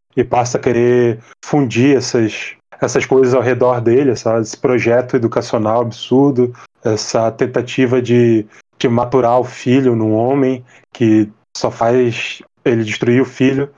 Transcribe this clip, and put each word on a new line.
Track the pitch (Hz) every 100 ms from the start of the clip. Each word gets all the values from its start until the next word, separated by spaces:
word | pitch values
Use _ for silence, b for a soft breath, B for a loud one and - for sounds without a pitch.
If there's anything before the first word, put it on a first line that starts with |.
| _ 127
e |
passa | 120 123 120 127
a |
querer | 127 117 120 123 120 117 B B
fundir | - 147 127 110 139 139
essas, | 123 120 107 - - - _ -
essas | 120 139
coisas | - 131 127
ao | 127
redor | 117 123 127 120
dele, | 113 123 143
essa, | 107 113 113
esse | 107 -
projeto | 135 120 113 120 123 127
educacional | 117 123 117 117 107 117
absurdo, | 113 - - 127 143 123 123 123 B _
essa | 117 107 - 120 113
tentativa | 113 127 127 120 - 123 127
de, | 117 120 117 110 107 B _ -
de | 131
maturar | 117 120 131 120 123
o |
filho | 123 - 123 135 127
num | 113 110
homem | 107 123 139 131 127 123 b _
que | - 113 107 104 - _
só | - 120
faz | 120 117 127 120 120 - - - _
ele | 139 117
destruir | 107 104 120 123
o | 123
filho, | - 131 135 143